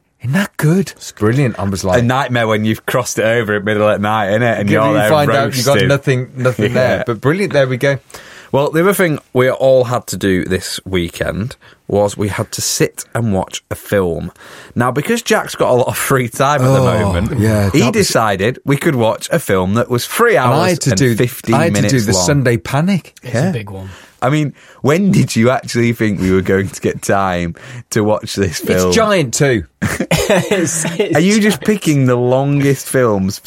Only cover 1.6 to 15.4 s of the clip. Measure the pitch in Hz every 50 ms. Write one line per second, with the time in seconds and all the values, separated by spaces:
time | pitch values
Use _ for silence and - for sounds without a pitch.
1.6 | 98 101 98 85 95 92 90 123 120 120 127 135 143 123 123 120 113 110 110 107
2.6 | 107 110 104 - - - - 127 113 - - 113 104 110 117 120 113 101 104 104
3.6 | 95 107 107 104 107 107 98 95 101 104 107 110 101 95 104 113 123 117 104 101
4.6 | 101 101 104 107 110 110 107 107 107 107 156 151 143 113 113 - 139 - 139 123
5.6 | 110 135 139 - - 131 143 135 - 147 127 123 127 - - 131 123 127 120 -
6.6 | 107 110 123 127 127 120 - - - 117 117 101 - 135 170 202 202 143 - 147
7.6 | 131 127 131 120 143 139 139 123 - _ - - - - - - - - - 135
8.6 | 147 143 151 160 175 202 190 196 185 160 147 - - _ - 127 127 127 110 -
9.6 | 135 135 131 127 120 117 123 120 - - - 90 101 98 92 90 - - 92 85
10.6 | - - - - - 95 95 90 85 87 - - 73 71 78 87 110 139 - -
11.6 | - - - _ _ - 98 101 104 101 - - 107 101 90 - 110 - - 120
12.6 | - - - - 156 - - - - - - 120 117 110 95 95 - - - -
13.6 | - - 107 - - - 107 98 92 85 80 80 82 87 - - - - - -
14.6 | - - - 117 123 127 123 151 147 220 233 233 - - 220 185